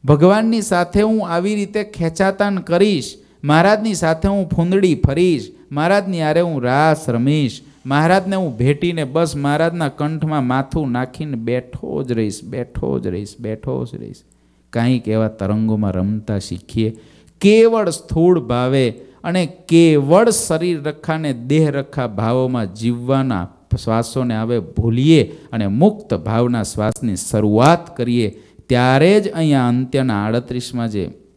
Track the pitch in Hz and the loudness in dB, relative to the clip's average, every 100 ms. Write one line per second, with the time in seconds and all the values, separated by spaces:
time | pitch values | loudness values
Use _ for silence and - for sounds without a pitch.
0 | 135 147 175 208 220 226 202 175 175 202 | 4 6 6 4 2 0 0 -2 0 0
1 | 214 220 190 170 190 214 196 208 208 214 | 2 0 -2 -2 -2 -2 -4 -4 -6 -4
2 | 165 160 190 196 208 190 - 170 208 196 | -4 0 -2 0 -2 -2 -2 2 2 2
3 | - - _ _ 143 156 190 214 220 180 | -4 -14 _ _ 2 4 4 2 0 -2
4 | 165 160 196 202 175 - 170 190 190 147 | -2 0 0 0 -2 -2 0 2 2 2
5 | 131 139 180 147 - - - 143 165 202 | 0 2 2 0 -4 -16 -10 -4 2 2
6 | 196 175 151 156 175 151 123 135 156 151 | 0 -2 0 0 0 -2 0 2 2 2
7 | - 117 131 151 135 - - _ 131 143 | -2 0 0 2 0 -4 -20 _ -2 0
8 | 165 190 185 190 175 110 123 143 175 165 | 4 2 2 -4 -4 0 0 0 -2 -2
9 | 139 151 165 143 143 147 165 170 151 - | -2 -2 -2 -2 -2 0 0 -2 -6 -4
10 | 151 156 156 151 123 127 135 165 143 120 | -6 -4 -4 -2 -2 -2 -2 -4 -4 -4
11 | 127 - 151 127 113 123 123 - - 151 | -6 -8 -8 -6 -4 -4 -4 -14 -8 -6
12 | 131 113 107 98 - 123 120 - - 135 | -4 -2 -2 -4 -10 -10 -8 -6 -4 -4
13 | 98 90 101 - 117 110 - 131 123 - | -4 -8 -10 -12 -10 -8 -6 -6 -8 -10
14 | 107 - _ _ _ _ _ 117 120 127 | -16 -18 _ _ _ _ _ -2 0 0
15 | 107 110 110 110 98 107 110 107 104 92 | 0 0 -2 -2 -4 -2 0 0 -2 -2
16 | 98 107 107 101 - 90 - 110 110 110 | -2 -4 -4 -6 -6 -12 -8 -4 -4 -4
17 | - - _ _ 196 220 226 226 190 - | -20 -20 _ _ 4 6 6 4 -2 -4
18 | - 165 175 175 117 120 127 135 123 - | -6 2 4 4 0 -2 0 2 0 -2
19 | - _ 170 180 165 - - 165 165 151 | -18 _ -4 -2 -2 -6 2 6 6 4
20 | 135 175 233 214 - 160 175 165 143 151 | 4 4 4 0 -2 -2 -2 -4 -6 -8
21 | - 160 156 123 123 151 156 139 139 - | -6 -4 -4 -6 0 2 2 0 -6 -6
22 | 120 101 113 123 127 127 104 101 113 120 | -4 -2 -2 0 0 -2 -6 -4 -4 -2
23 | 120 135 131 101 87 _ _ 117 - 113 | 0 0 0 -4 -6 _ _ -4 0 -2
24 | 117 131 123 110 113 120 95 - 117 117 | -2 -4 -2 -2 -2 -4 -4 -2 0 2
25 | 143 160 95 - - 117 101 104 190 214 | 4 4 4 -6 -10 -4 -2 2 2 2
26 | - 104 80 113 120 120 95 - 107 - | -6 -4 -2 0 0 -2 -4 -4 -4 -2
27 | 117 90 - 107 104 107 135 170 - - | -6 -6 -4 0 2 4 6 4 -2 -8
28 | 120 120 107 - - _ _ 120 127 131 | -2 0 -2 -6 -20 _ _ 2 4 4
29 | 165 208 196 165 156 139 123 120 127 135 | 6 4 2 -2 0 2 2 0 0 -2
30 | 131 104 104 117 123 123 120 123 117 104 | 0 -2 -2 -2 -4 -8 -6 -6 -4 -4
31 | 87 - _ | -6 -10 _